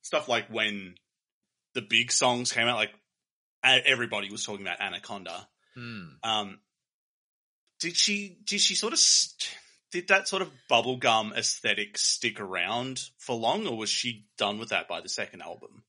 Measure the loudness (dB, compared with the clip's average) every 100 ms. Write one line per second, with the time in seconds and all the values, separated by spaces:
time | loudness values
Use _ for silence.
0 | 0 -2 2 0 0 0 0 -2 -10 -18
1 | _ _ _ _ _ _ _ -8 2 2
2 | 4 4 4 4 0 2 2 2 -2 -4
3 | _ _ _ _ _ _ 4 6 6 2
4 | 2 -2 -4 -6 -6 -6 -6 -6 -6 -6
5 | -10 -10 -8 -10 -12 _ _ -14 -12 -12
6 | -14 -8 -2 0 -2 -10 _ _ _ _
7 | _ _ _ _ _ _ _ _ -4 2
8 | 2 0 -6 -10 -6 0 2 2 0 4
9 | 4 4 2 -4 -10 -10 -20 _ _ -8
10 | 2 2 4 -2 -4 -8 2 4 4 2
11 | 4 4 2 -2 -2 0 0 0 -2 -2
12 | -2 0 -2 -4 -6 -4 -2 -2 -4 -8
13 | -12 _ -6 -2 0 0 -2 -4 -2 -2
14 | -2 -6 _ -2 -2 -2 -2 -2 -2 -8
15 | -6 -6 -6 -10 -14 -14 -16 -20